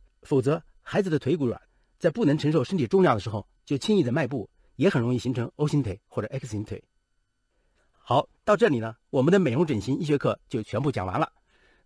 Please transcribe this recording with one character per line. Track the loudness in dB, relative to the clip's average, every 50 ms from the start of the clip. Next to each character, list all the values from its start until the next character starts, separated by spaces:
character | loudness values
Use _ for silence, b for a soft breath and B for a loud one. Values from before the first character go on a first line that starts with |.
| _ _ _ _
否 | -6 0 0 2
则 | 2 2 -2 -2 -6 -14 _ -20
孩 | _ -4 -2 -2
子 | 0 0
的 | -2 -2
腿 | 0 -2 -2
骨 | 0 -2
软， | -4 -4 -6 -12 _ _ _ _ _ _ _
在 | -2 -2
不 | 0 2 2
能 | 2 2
承 | 2 0 0
受 | 2 0
身 | 0 0 -2
体 | -2 0
重 | 2 4 4
量 | 4 4 4
的 | 2
时 | -2 -6
候 | -8 -8 -10 -12 _ _ _
就 | -6 -6 -4
轻 | 0 2 2
易 | 2
的 | 2 2
迈 | 0 -2 -2
步， | -2 -4 -8 -8 -10 _ _ _ _ _
也 | 0 0 2
很 | 2 2
容 | 2 2 0
易 | 0
形 | -2 -4
成 | -4 -4 -4 -6 -4
O | -4 -2
形 | 0 0 0
腿 | 0 -2 -6 -10 _
或 | _ -8 -6
者 | -6 -6
X | -8 -10 -10
形 | -8 -8 -8
腿。 | -8 -8 -12 -14 -14 _ _ _ _ _ _ _ _ _ _ _ _ _ _ _ _ _ _ _ _ _ _
好， | _ _ 0 0 0 0 -2 _ _ _
到 | 2 4
这 | 4 4 2
里 | 2 0
呢， | -2 -6 -10 -12 _ _
我 | 0 2
们 | 4 4
的 | 4 4
美 | 4 2
容 | 2 0 0
整 | 0 0 -2
形 | -2 -2 -4 -2
医 | 0
学 | 0 0 0
课 | 0 -2 -2 -4 _ _
就 | -6 -6
全 | -6 -4 -4 -2
部 | -2 -2
讲 | -2 -4 -6
完 | -4 -2 -2
了。 | -4 -4 _ _ _ _ _ _ _ _ _ _ _